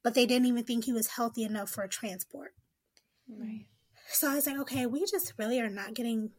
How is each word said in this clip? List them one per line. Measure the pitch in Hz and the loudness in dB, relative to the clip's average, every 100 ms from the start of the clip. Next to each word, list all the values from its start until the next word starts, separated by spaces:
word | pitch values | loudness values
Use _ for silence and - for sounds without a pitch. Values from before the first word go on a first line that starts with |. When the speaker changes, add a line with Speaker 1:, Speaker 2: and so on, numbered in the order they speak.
Speaker 1:
but | 240 | 2
they | 240 240 | 6 6
didn't | 247 247 | 6 6
even | 240 | 4
think | 226 233 | 2 0
he | 226 | 2
was | 233 220 | 2 0
healthy | - 233 233 | 0 -2 -2
enough | 220 214 202 | -4 -2 -4
for | - | -4
a | 190 | -6
transport. | - 208 180 - 277 277 _ _ _ _ _ _ _ 262 | -4 -6 -8 -10 -12 -16 _ _ _ _ _ _ _ -18
Speaker 2:
Right. | 214 220 220 - _ _ _ - | -12 -10 -10 -14 _ _ _ -4
Speaker 1:
So | - 294 | 0 2
I | |
was | 285 285 | 2 0
like, | 277 | -2
"Okay, | 277 262 247 | -4 -2 0
we | 277 392 | 0 0
just | 381 - - | -2 -4 -4
really | 214 247 | -2 0
are | 220 | 0
not | 196 196 | -4 -8
getting | 226 233 226 220 | -4 0 0 -2